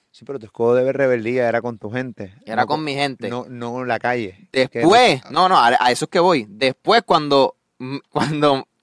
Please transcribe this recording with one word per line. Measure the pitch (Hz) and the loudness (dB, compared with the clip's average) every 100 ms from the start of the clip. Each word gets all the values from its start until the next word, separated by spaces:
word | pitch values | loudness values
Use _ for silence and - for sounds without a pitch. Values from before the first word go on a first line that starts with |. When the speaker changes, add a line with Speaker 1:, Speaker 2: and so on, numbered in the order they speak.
| _ | _
Speaker 1:
Sí, | _ 117 | _ -14
pero | 139 | -14
tu | 107 | -14
escudo | - 117 | -4 0
de | 123 127 | 2 0
rebeldía | 135 135 123 110 127 120 | 0 0 0 -2 -2 -2
era | 113 | -2
con | 117 113 | -4 -10
tu | 107 | -10
gente. | 120 131 110 98 98 - | -8 -10 -12 -16 -16 -10
Speaker 2:
Era | 113 | -4
Speaker 1:
No | 120 | -2
Speaker 2:
con | 151 | -2
Speaker 1:
con, | |
Speaker 2:
mi | 156 139 | -4 -4
gente. | 143 127 107 | -6 -6 -10
Speaker 1:
no, | 123 120 | -10 -12
no | 123 120 123 | -12 -10 -8
en | 127 | -6
la | 113 | -4
calle. | 120 123 104 92 _ | -2 -4 -6 -12 _
Que | 131 123 120 | -2 -2 0
Speaker 2:
Después, | 117 220 247 139 - | 4 6 4 2 -4
Speaker 1:
no | 139 180 | 0 2
Speaker 2:
no, | |
no, | 180 | 4
a, | 120 123 | 4 2
a | 127 | 2
eso | 120 156 | 0 -2
es | |
que | 180 | 2
voy. | 175 165 104 | 2 2 -2
Después, | 101 135 131 - 220 | -2 -2 -2 2 2
cuando, | - 170 147 139 135 - _ _ | 4 0 2 2 2 -2 _ _
mm, | 131 135 _ | -12 -12 _
cuando | 151 135 151 147 135 - _ | -4 -4 0 2 0 -4 _